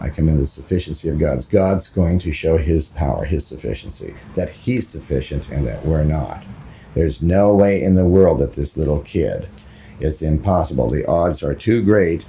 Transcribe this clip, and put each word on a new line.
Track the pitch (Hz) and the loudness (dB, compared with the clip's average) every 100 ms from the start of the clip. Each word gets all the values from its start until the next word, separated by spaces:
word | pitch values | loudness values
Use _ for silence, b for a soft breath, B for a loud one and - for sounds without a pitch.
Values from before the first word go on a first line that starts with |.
I | 78 | -10
come | - 78 | -2 0
in | 78 | 2
the | 69 | -2
sufficiency | - - 92 - 76 80 | -6 -4 -4 -4 -8 -6
of | 76 | -2
God's." | 76 67 - | -2 -2 0
God's | 98 95 95 - | 0 2 0 -4
going | 98 85 90 | -2 2 2
to | 87 | -2
show | 76 80 80 | -4 0 0
His | 76 80 - | 2 0 -2
power, | - 71 - | -4 -4 -2
His | - 76 - | -2 -4 -6
sufficiency, | - - - - - - - B | -10 -8 -10 -10 -16 -16 -16 B
that | - - | -6 -6
He's | - - 123 - | -6 -4 -4 -4
sufficient | 76 - 67 - 71 - | -12 -4 -4 -4 -8 -6
and | 71 60 | -4 -4
that | 55 - | -4 -2
we're | 80 | 0
not. | 76 78 52 50 - - B B B | 0 0 -4 -10 -16 -18 B B B
There's | - 82 73 | -2 -2 0
no | 82 92 101 | 2 4 6
way | 101 101 98 | 6 4 2
in | 95 | 4
the | 92 90 | 4 6
world | 95 92 71 | 6 6 4
that | 67 | 0
this | - 76 78 | -4 -8 -2
little | 76 73 | -2 -2
kid, | - 87 60 50 - - B B B B | -2 -2 -2 -4 -10 -16 B B B B
it's | 76 - | -4 -4
impossible. | 78 78 98 90 69 67 58 | 0 0 2 0 0 -2 -2
The | 69 - | -2 0
odds | 85 87 76 | 0 0 -2
are | 73 | -4
too | 69 - 117 | -4 0 0
great. | 98 104 85 85 | 4 4 2 -2